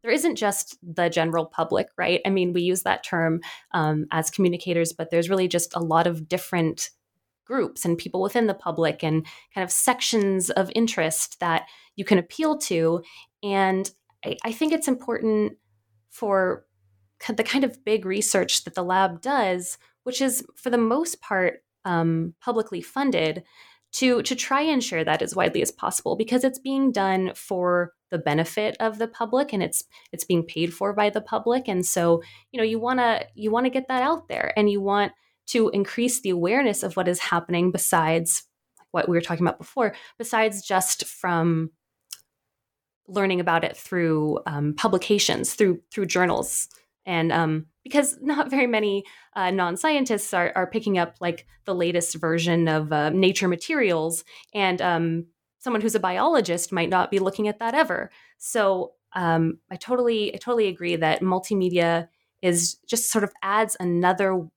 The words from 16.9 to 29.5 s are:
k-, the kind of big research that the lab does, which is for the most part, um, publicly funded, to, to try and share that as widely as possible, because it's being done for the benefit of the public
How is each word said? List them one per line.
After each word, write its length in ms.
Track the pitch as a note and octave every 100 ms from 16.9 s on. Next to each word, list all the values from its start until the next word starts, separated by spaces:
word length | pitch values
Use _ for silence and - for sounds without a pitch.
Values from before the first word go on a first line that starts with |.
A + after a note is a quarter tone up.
| _ _ _
k-, 140 | -
the 100 | G#3+
kind 200 | A3 C4+
of 200 | C4 B3+ -
big 200 | A3 F#3
research 600 | G3 G#3 G3 F3+ - -
that 100 | F#3
the 80 |
lab 380 | F3+ F#3 F#3+ E3+
does, 560 | B3+ C#4+ G3+ F3+ F3 - _ _
which 180 | - B3+
is 240 | C4+ B3 B3 -
for 140 | B3+
the 80 | A#3+
most 440 | A3+ C4 E4+ -
part, 420 | - G3 F3+ - _ _ F#3+
um, 500 | E3+ E3 E3 E3+ -
publicly 400 | - A3+ A3 F3+
funded, 640 | E3+ - C#4 E3+ D#3+ D#3+ - - - _ _
to, 280 | - C4 A#3+
to 140 | - B3+
try 260 | - C4+
and 220 | D#4 C#4
share 220 | A#3+ E3 D#3
that 160 | D#3
as 140 | - F#3
widely 260 | E3+ -
as 100 | -
possible, 460 | - - - - G3
because 260 | A3 B3+
it's 160 | C4 C4
being 320 | C4+ C4+ C4+
done 400 | A3 G3 F#3+ F#3
for 600 | - - F#3 F3+ F3 F3 _ _
the 60 | E3+
benefit 580 | D3+ D3+ E3 - G#3+ G#3+
of 180 | A3+ G#3+
the 80 | A3+
public 460 | - A3+ B3+ C#4+